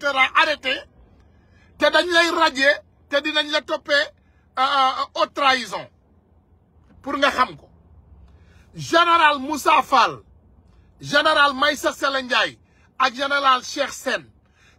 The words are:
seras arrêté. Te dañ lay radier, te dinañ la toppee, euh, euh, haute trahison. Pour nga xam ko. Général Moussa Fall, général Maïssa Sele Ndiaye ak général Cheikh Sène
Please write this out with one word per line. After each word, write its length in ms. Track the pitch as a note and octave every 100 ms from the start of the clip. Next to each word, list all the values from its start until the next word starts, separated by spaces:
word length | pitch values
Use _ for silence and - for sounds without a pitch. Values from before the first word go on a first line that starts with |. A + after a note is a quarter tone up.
seras 260 | C#4+ C4+ C4 -
arrêté. 420 | D#4 D4 C4 D#4+ - _ _ _ _ _ _ _ _ -
Te 80 | D4
dañ 160 | D#4 F4
lay 240 | E4+ E4+
radier, 420 | E4+ D#4+ C4 C#4 D4+ - _ _
te 120 | C#4+
dinañ 280 | D4+ D4+ D4+
la 100 | D4+
toppee, 320 | - D4+ D4 C#4+ D4+ - _ _ _ -
euh, 20 |
euh, 440 | C4 C#4 C4 C4 C#4 -
haute 180 | D4+
trahison. 540 | - C#4 C4 G#3 F#3 C#3 _ _ _ _ _ _ _ _ _ _ _
Pour 160 | C4+ C#4+
nga 120 | C#4
xam 260 | - A#3+ D3+
ko. 140 | - _ _ - _ - - - _ _ _
Général 640 | E3 C3+ E4 E4+ E4+ D4+ C#4+
Moussa 420 | C4+ D4+ F4+ D4+
Fall, 380 | - C4 G3 B2+ - _ _ _ _ _ _ _
général 540 | C#3 C#4+ D#4 D#4 C#4+
Maïssa 400 | C4 D4 D4 D#4
Sele 300 | - C#4+ C4+
Ndiaye 340 | B3 A#3 F3+ B2 _ _ _ -
ak 160 | C4
général 500 | A#3+ C#4 C#4+ C#4 B3+
Cheikh 280 | - D4+ C4
Sène 340 | - C4 G#3 A#2+ _ _ _ _